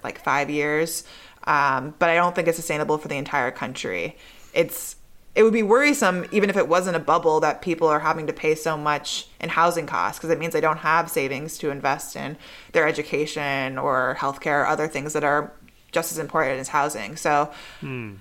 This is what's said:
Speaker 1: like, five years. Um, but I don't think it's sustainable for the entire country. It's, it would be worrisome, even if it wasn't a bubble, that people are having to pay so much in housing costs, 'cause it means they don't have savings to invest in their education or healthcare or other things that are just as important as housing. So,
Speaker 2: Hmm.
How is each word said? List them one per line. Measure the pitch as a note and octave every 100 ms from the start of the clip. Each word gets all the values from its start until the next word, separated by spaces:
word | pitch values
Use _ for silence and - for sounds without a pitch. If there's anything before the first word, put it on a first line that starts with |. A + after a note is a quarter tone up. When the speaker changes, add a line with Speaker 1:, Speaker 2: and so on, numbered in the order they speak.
Speaker 1:
like, | A#2 -
five | - C#3+ C#3+
years. | D3 D3 D3+ D#3+ - - - - - -
Um, | D3 C#3+ C3 C#3+ -
but | E3+
I | E3+
don't | F3
think | F3 E3
it's | E3
sustainable | - D3+ D3 D3+
for | D3
the | C#3
entire | C#3+ C#3+ B2+
country. | - C#3 - - F2+ A#2 - - - -
It's, | - D#3 - - - - - - G3+
it |
would | A3+
be | A3+
worrisome, | G3+ A#3+ D4 C#4+ G3 F3+ D#3
even | G#3 G3+
if | F#3+
it | D#3
wasn't | F3+ F#3 E3
a |
bubble, | D3 E3 E3 D#3
that | D3+ -
people | F3+ E3 D#3+
are | D3+
having | D#3 D#3+ D3+
to |
pay | D3+ D#3 D#3+
so | E3 D3+
much | D3+ D3 - - - -
in | E3
housing | E3 F3 E3 D3+
costs, | F2 F#2 -
'cause | E3
it | D#3
means | E3
they | D#3
don't | D#3 D#3
have | D#3 E3 D#3
savings | D#3 C3+ C3+ D#3 -
to | D3+
invest | C#3 C#3 D3 - C#3
in | C#3 D#3+ - - -
their | E3+ D#3
education | C#3+ D3+ D3 D3+ D3+ C#3+ C3+ C3 C3
or | C#3 C3 B2+ C#3
healthcare | C#3 C#3 D#3 C#3+
or | C3+
other | D3+ D3+
things | C#3 D3+
that | D3+
are | D3 D3 D#3 - - _ _
just | E3+ E3
as | D#3+
important | C#3+ D#3+ C3+ C3+
as | C3
housing. | D3+ D3 C3+ G2+ D#3
So, | D#3+ D3 D3+ - - -
Speaker 2:
Hmm. | C#3+ B2+ G#2+ F#2+